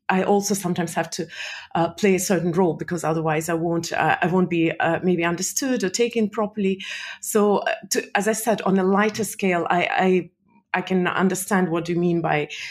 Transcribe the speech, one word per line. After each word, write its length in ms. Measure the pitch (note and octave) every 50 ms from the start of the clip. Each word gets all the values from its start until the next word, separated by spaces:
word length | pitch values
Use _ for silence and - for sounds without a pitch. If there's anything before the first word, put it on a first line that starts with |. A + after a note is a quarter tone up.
| _ -
I 140 | F#3+ F#3 -
also 320 | - G#3 G3+ G3 - G#3
sometimes 400 | G3 - F3 F3+ F#3 E3+ E3 -
have 160 | F3 E3 D#3+
to, 180 | - - E3 E3 - - - - - - - - -
uh, 160 | E3+ E3 E3+
play 240 | E3 - - G3+ F#3+
a 40 | F3+
certain 340 | F#3+ - G3 E3+ D#3+ F3+ D#3+
role, 220 | F3 F#3+ E3+ D3+
because 300 | D#3+ D#3+ - F3 E3+ -
otherwise 460 | D3+ D#3+ E3 D#3 D#3+ D#3 D#3 D#3+ E3+
I 40 | E3+
won't, 380 | E3 E3 E3+ E3+ E3+ E3 - -
uh, 240 | - - D#3 - - -
I 40 |
won't 220 | F3 E3 F#3 F#3 E3
be, 240 | F3 E3+ D#3+ E3 -
uh, 280 | - - D#3+ E3 D#3+ -
maybe 200 | F#3 F3+ E3 E3+
understood 640 | E3+ E3+ E3 F#3 - - - D4 C4 B3+ A#3+ G3
or 60 | F#3
taken 400 | - - A#3 A#3+ - A#3 A3 G3+
properly. 520 | - - G#3+ G#3 - A3 G3 F#3+ G3 F#3+ G3 - - - - - - -
So, 380 | - - - A3 G3+ G#3 G3+ -
uh, 160 | - - - - - G3
to, 120 | - A3+ - - -
as 140 | G#3 F#3+ G#3+
I 40 | A3
said, 300 | G#3+ - A#3+ G#3+ F#3+ -
on 160 | F#3+ F#3 F#3+
a 60 | F#3
lighter 400 | F#3 G3 G3 G#3 G#3+ G#3 A3 A3
scale, 420 | G3 - - - F#3+ F3+ E3+ E3+ -
I, 200 | - F3 F3 - -
I, 380 | - F#3 F#3 F#3 F#3 E3 - _ _ _ _ _ _ _ _ -
I 80 | F3+ F#3
can 240 | - F#3+ F#3 F3+
understand 640 | F3+ - - F3 F#3+ F#3 F#3 - - G#3+ F#3+ F3+ E3
what 180 | D#3+ F3 E3 E3
you 80 | F3
mean 240 | E3 F3 F3 E3+ E3+
by, 280 | E3 E3 D#3 D3+ D3 - - - - -